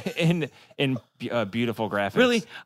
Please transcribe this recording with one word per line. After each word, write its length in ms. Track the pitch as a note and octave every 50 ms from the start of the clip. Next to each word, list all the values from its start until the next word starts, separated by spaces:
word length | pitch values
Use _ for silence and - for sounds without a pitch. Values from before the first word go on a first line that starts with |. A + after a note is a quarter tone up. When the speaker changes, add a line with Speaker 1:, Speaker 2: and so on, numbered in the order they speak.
Speaker 1:
<laughs> 160 | - F#3 -
in, 320 | - E3 E3 F3 E3+ D3+ - - - - - _ -
in, 180 | C#3+ C3+ C3 A2+ - _ _ - A#2 A2+
uh, 140 | - A#2 A2
beautiful 440 | G2 F#2+ A#2 A#2+ A#2 G#2 - A2 G2
graphics. 260 | G#2 G2+ G2+ G2 -
Speaker 2:
Really? 260 | - B3+ B3 A#3+ A3+ - - - - -